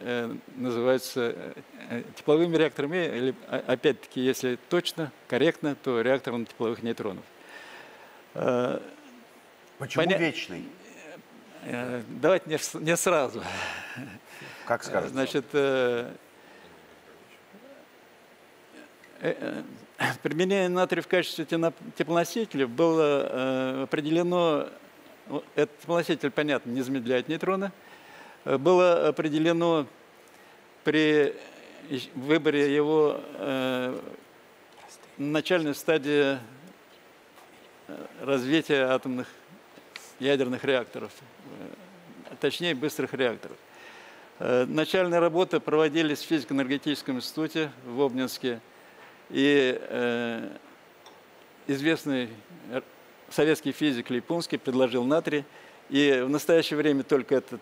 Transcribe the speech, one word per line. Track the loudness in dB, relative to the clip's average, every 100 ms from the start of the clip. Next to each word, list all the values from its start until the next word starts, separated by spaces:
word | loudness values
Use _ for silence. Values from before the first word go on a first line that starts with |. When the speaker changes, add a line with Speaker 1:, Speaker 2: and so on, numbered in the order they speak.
Speaker 1:
э, | -6 -4 -4 -8 -12 -8
называются, | -4 0 2 2 0 -2 -2 -4
э, | -10 -14 -18 -18 -10
э, | -10 -10 -4
тепловыми | 4 4 4 4
реакторами, | 2 0 -2 -2 -2
или, | -2 -2 -4 -4
о-, | -4 -2
опять-таки, | 2 2 0 -4 -2
если | 0 0 -2 -4 -2
точно, | -2 -2 -4 -8 -10 -4
корректно, | 2 2 2 -2
то | -4 -2 0
реактором | 2 2 0 -4 -6
тепловых | -4 -4 -2
нейтронов. | -4 -4 -6 -8 -14 -20 -20 -20 -20 -20 -20 -20 -20 -20 -12
Э, | -4 0 0 0 -4 -10 -18 -20 -20 -20 -20 -20 -20 -20 -14
Speaker 2:
Почему | -6 -2
Speaker 1:
поня- | 0 2
Speaker 2:
вечный? | 0 -2 -10 -12 -14 -18 -20 -20 -20 -20 -20 -20 -20 -16
Speaker 1:
Э, | -10 -8 -8 -8 -10
давайте | 0 2 2 2
не | -4
с-, | -4
не | -4 0 2
сразу. | 4 2 2 -4 -8 -8 -8 -10 -12 -14 -14 -16 -20 -20 -18 -10 -4
Speaker 2:
Как | -4
скажете. | -2 -4 -4
Speaker 1:
Значит, | -4 -2 -4 -2
э, | 0 2 2 0 -2 -6 -12 -20 -20 -20 -20 -20 -20 -20 -20 -20 -20 -20 -20 -20 -20 -20 -20 -20 -20 -20 -20 -20 -20 -20 -20 -20 -20 -20 -20 -20 -8
э, | -6 -4 -6 -10 -12 -18 -16 -4
э, | -4 -2
применение | -4 0 2 2 2
натрия | 2 2 0
в | 0
качестве | 0 0 -4
тено-, | -4 0 0 -2 -8 -6
теплоносителя | 0 0 0 -2 -2 0 0
было, | 4 4 6 4 2 0
э, | -2 -2 0 -2 -4
определено, | -4 -4 0 2 2 2 2 2 -2 -10 -20 -20 -20 -20 -10
о, | -10 -4
этот | 0 -2 -2
теплоноситель, | -4 -2 0 -2 -2
понятно, | -2 0 0 -2
не | -4
замедляет | -4 -4 0 0 0
нейтроны, | -4 -2 -2 -4 -8 -20 -20 -20 -20 -20 -10
э, | -2 2
было | 4 6 6 6 2
определено | 2 0 2 2 2 2 2 0 -8 -20 -20 -20 -20 -20 -20 -20 -6
при | 0 4 4 4 4 0 -12 -20 -20 -18 -8
ищ-, | -8 -8
выборе | -6 2 2 4 4 4
его, | 4 4 4 4 2 -6
э, | -8 -4 -2 0 -2 -2 -6 -10 -16 -20 -20 -20 -20 -20 -20 -20 -20 -16 -6
начальной | -2 -2 2 2 0
стадии, | -2 0 0 2 4 4 0 -6 -18 -20 -20 -20 -20 -20 -20 -20 -20 -20 -20 -20 -20 -16
э, | -16 -16 -8
развития | 0 0 2 2 4 2 4
атомных | 0 0 -6 -8 -14 -20 -20 -20 -20 -20 -20 -20 -4
ядерных | 2 2 2 -2
реакторов, | 0 0 0 -10 -12 -14 -20 -20 -20 -16 -16 -18 -20 -20 -20 -20 -18
э, | -4
точнее, | -2 0 -2
быстрых | -2 -2 -2 -4
реакторов. | 0 -2 -2 -10 -16 -20 -20 -20 -20 -20 -20 -20 -6
Э, | 0 2 2
начальные | 0 0 0 2 4
работы | 4 2 2 0
проводились | 2 2 4 4 0 0
в | 0
физико-энергетическом | -2 0 -2 0 -2 -2 -4 -4 -6
институте | -6 -4 -2 -2 -4 -6
в | -6 0
Обнинске, | 2 2 -4 -2 -4 -4 -8 -20 -20 -20 -20 -20 -6
и, | 2 4 6 4 0
э, | -4 -4 -2 -2 -4 -6 -10 -14 -20 -20 -20 -20 -20 -20 -20 -20 -20 -10 -6
известный | 0 0 0 0 -2 -4 -8 -18 -20 -10
р-, | -8 -10 -16 -20 -20 -6
советский | 2 4 2 0
физик | 0 0 0 -2
Липунский | -4 -2 -4 -2 -4
предложил | -2 2 2 2
натрий, | 2 0 0 -4 -4 -14 -20 -20 -2
и | 4 4 4
в | 2
настоящее | 0 4 4 4 2
время | 2 2
только | 2 0 4 0
этот, | 0 -8